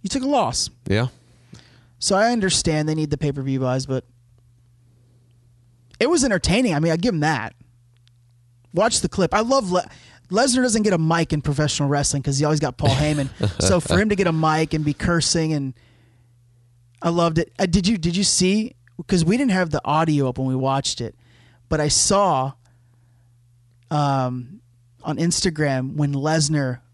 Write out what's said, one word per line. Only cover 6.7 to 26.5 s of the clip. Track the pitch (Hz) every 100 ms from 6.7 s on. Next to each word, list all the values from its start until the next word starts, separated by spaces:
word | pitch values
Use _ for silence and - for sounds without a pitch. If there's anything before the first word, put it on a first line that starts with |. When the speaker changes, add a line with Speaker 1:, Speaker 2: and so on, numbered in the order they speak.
| 147
Speaker 1:
I |
mean, | 165
I | 160
give | 240
him | 170
that. | 151 139 110 - - _ _ _ _ _ _ _ _ _ _
Watch | 165 226 -
the | 160
clip. | - 180
I | 202
love | 233 269 196
Le-, | 180 - - - - _
Lesnar | 190 262 247
doesn't | 254 220
get | 208
a | 180
mic | 160 165 160
in | 156
professional | 151 143 151 - 143
wrestling | 143 131 143
'cause | 139 135
he | 151
always | 151
got | 147 -
Paul | 120
Heyman. | 127 151 151 135 -
Speaker 2:
<laughs> | 107 -
Speaker 1:
So | 190 180
for | - 175
him | 220
to | 202
get | 180
a |
mic | 160 160 156 160
and | 156
be | 147
cursing | 143 180 170 143 170 160
and | 151 135 - _ _ _ _ _ _ _ _ _ _ _ _
I | 170
loved | 170 170 160
it. | 233 -
Uh, | 190
did | 180 185
you, | 220
did | 165 175
you |
see? | 185 - 185 208 220 - _ - -
'Cause | 185 160
we | 226
didn't | 277
have | 185 175
the | 151
audio | - 151 160 147 135
up | 123
when | 131
we | 131
watched | 131 135 - -
it, | 117 - _ _ _ _ _
but | 156
I | 151
saw, | - - 196 196 143 135 - _ _ _ _ _ _ _ _ _ _ _ _ _
um, | 151 143 135 127 123 120 196 _ _ _ _
on | - 147
Instagram | 170 - 190 151 151 131 131 151
when | 143
Lesnar | 139 147 160 147